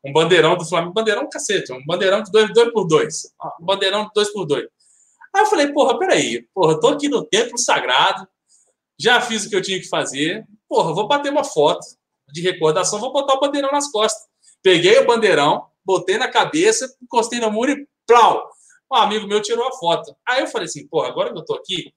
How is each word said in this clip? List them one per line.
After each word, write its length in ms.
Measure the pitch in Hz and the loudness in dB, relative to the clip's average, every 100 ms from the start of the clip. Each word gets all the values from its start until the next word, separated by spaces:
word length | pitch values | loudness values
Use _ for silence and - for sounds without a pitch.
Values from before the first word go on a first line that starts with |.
Um 80 | 139 | 0
bandeirão 440 | 147 165 180 156 175 | 0 4 4 4 2
do 80 | |
Flamengo, 280 | - 175 175 | -2 -4 -2
bandeirão 360 | 190 214 208 294 | -2 -2 -2 -6
cacete, 440 | 285 - 185 - | -8 -4 -4 -6
um 120 | 127 | -12
bandeirão 380 | 143 180 190 202 | -6 0 0 0
de 80 | 208 | 2
dois, 220 | 214 208 | 2 4
dois 200 | 196 233 | 4 2
por 140 | 226 175 | 0 2
dois. 360 | 151 156 - - _ | 2 2 -6 -14 _
Ah, 160 | 156 143 | -16 -8
um 40 | |
bandeirão 400 | 170 196 196 202 | -4 -2 0 -2
de 60 | 202 | -2
dois 180 | 208 208 | -2 -2
por 140 | 208 165 | -4 -4
dois. 220 | 139 - _ _ _ _ _ - | -4 -4 _ _ _ _ _ -4
Aí 80 | 392 | 0
eu 40 | 415 | 2
falei, 260 | 381 285 | 2 0
"Porra, 260 | 294 262 240 | 2 2 2
peraí, 480 | 370 196 127 117 _ | 2 2 0 -6 _
porra, 200 | 190 160 | 0 0
eu 60 | 156 | 2
tô 80 | 247 | 0
aqui 200 | 294 285 | 0 -2
no 160 | 233 | -4
templo 340 | 156 196 240 240 | -2 -2 -2 -4
sagrado, 720 | - 160 123 131 180 190 196 _ _ _ _ _ _ _ | -2 -2 0 2 2 -2 -10 _ _ _ _ _ _ _
já 200 | 185 240 | 2 2
fiz 260 | - 220 202 | 0 -6 -4
o 20 | |
que 60 | 190 | -4
eu 60 | |
tinha 180 | 185 190 | -2 -6
que 80 | - | -4
fazer, 580 | 165 131 135 156 208 - _ _ | -4 -4 -4 -4 -4 -12 _ _
porra, 240 | 262 165 | 0 0
vou 160 | 160 220 | -2 0
bater 240 | 285 285 | 0 0
uma 100 | 294 | -2
foto 420 | - 160 147 - - - _ _ _ | -2 2 2 2 -8 -20 _ _ _
de 100 | 147 | -4
recordação, 600 | 175 160 156 175 180 208 | -4 0 0 2 -2 -4
vou 120 | 254 | -4
botar 220 | 277 277 | -4 0
o 60 | 269 | 0
bandeirão 320 | 285 285 277 | 0 -2 -2
nas 180 | 285 285 | -4 -4
costas." 320 | 208 214 - - _ _ _ | -2 -2 -2 -14 _ _ _
Peguei 360 | 185 175 180 523 | 2 4 6 6
o 80 | - | 4
bandeirão, 600 | 233 208 156 143 180 - _ | 2 4 4 2 0 -6 _
botei 340 | 185 180 180 214 | -2 -2 0 -2
na 100 | 247 | 0
cabeça, 600 | 247 175 147 202 220 262 _ | 0 0 2 2 2 -4 _
encostei 380 | - 240 226 240 | -4 -2 -2 -2
no 100 | 220 | -2
muro 220 | 214 262 | 0 -2
e 160 | 277 - _ - | -4 -8 _ 4
plau! 420 | 233 202 117 - _ _ _ _ | 6 6 2 -8 _ _ _ _
Um 40 | 254 | 0
amigo 300 | 202 214 196 | 0 -2 -2
meu 160 | 208 | -2
tirou 240 | 208 233 254 | -2 -4 -4
a 60 | |
foto. 420 | 247 170 170 - _ - | -4 -2 -2 -4 _ -4
Aí 120 | 254 | -2
eu 60 | 311 | -2
falei 200 | 226 165 | -6 -8
assim, 200 | 147 - | -12 -4
"Porra, 220 | 160 123 | -4 -4
agora 240 | 143 196 | -4 -6
que 60 | 196 | -6
eu 60 | |
tô 100 | - | -8
aqui 380 | 139 - 180 - | -8 -6 -8 -10